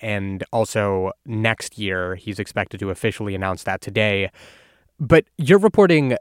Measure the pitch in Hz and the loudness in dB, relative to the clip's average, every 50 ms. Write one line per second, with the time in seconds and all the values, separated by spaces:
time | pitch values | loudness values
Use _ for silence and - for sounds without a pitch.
0 | - 110 104 101 98 98 98 95 - - - 117 110 - - 110 104 101 98 95 | -6 -6 -4 -4 -4 -6 -6 -8 -8 -4 -2 -2 -2 -2 -2 -2 0 0 0 -2
1 | 92 95 - _ - - 113 107 110 113 110 - - - - - 104 95 92 92 | -2 -4 -6 _ -10 -8 -4 -2 0 0 -2 -2 -6 -12 -10 -8 -6 -4 -4 -4
2 | 90 90 92 90 - 113 98 101 104 - - 110 95 - - 98 101 98 92 - | -4 -4 -6 -8 -8 -10 -8 -8 -8 -6 -4 -6 -6 -6 -6 -8 -8 -8 -6 -4
3 | - 113 101 - 110 101 98 92 95 95 92 85 - 104 95 - - - 98 110 | -4 -4 -4 -4 -6 -8 -6 -4 -4 -4 -6 -6 -6 -6 -6 -6 -8 -6 -2 0
4 | 107 107 101 98 95 90 - - - - - _ _ _ _ _ _ _ _ - | 0 2 0 0 -2 -4 -8 -12 -20 -20 -20 _ _ _ _ _ _ _ _ -6
5 | 151 110 165 160 - _ _ - 151 123 185 202 202 214 - - 202 180 170 151 | 2 4 4 4 4 _ _ -2 4 4 6 6 6 4 6 6 6 6 6 4
6 | 143 131 120 - | 4 2 0 -2